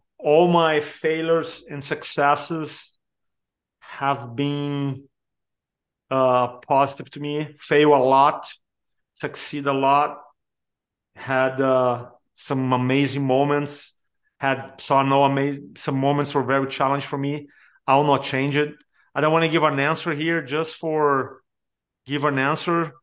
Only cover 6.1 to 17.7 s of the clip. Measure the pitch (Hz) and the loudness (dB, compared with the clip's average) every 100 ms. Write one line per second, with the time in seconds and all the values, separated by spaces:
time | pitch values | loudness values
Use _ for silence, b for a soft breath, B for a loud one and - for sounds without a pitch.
6.1 | 131 131 123 120 - - 139 139 - - | 2 4 2 0 -6 0 2 2 -2 -16
7.1 | - 147 147 151 - - 147 151 143 127 | -10 -8 -6 -8 -12 0 4 6 6 6
8.1 | 135 139 156 - - _ _ _ _ _ | 6 4 2 -10 -18 _ _ _ _ _
9.1 | - 139 - - 147 139 135 135 143 147 | -12 -10 -10 -10 -6 -2 0 2 2 2
10.1 | - - _ _ _ _ _ _ _ _ | -6 -20 _ _ _ _ _ _ _ _
11.1 | - - 131 131 131 135 131 127 120 120 | -18 -4 0 0 0 0 2 2 -2 -8
12.1 | _ _ - - 135 131 127 127 135 135 | _ _ -18 -6 -2 0 0 2 2 0
13.1 | 143 139 131 143 147 143 - - _ _ | -2 0 2 2 0 -4 -10 -16 _ _
14.1 | _ _ _ 139 127 - - - 139 135 | _ _ _ -4 -4 -6 -16 0 2 4
15.1 | 139 139 139 139 143 143 - - 135 139 | 4 4 2 -2 -4 -12 -10 -6 -2 0
16.1 | 143 143 143 120 135 131 - 139 139 139 | 0 0 -2 0 0 -2 -2 0 0 -4
17.1 | 143 139 147 147 b b | -6 -4 -6 -10 b b